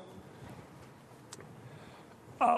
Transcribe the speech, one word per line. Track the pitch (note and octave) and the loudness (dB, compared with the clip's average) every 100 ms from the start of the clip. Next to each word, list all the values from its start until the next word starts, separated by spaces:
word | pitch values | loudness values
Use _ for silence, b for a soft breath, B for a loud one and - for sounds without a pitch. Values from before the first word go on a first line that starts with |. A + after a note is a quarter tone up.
| - - - - - - - - - - - - - - - - B B B B B B - - | -10 -12 -12 -10 -10 -10 -12 -14 -14 -16 -16 -14 -12 -12 -12 -12 B B B B B B -4 8
I, | B3+ | 10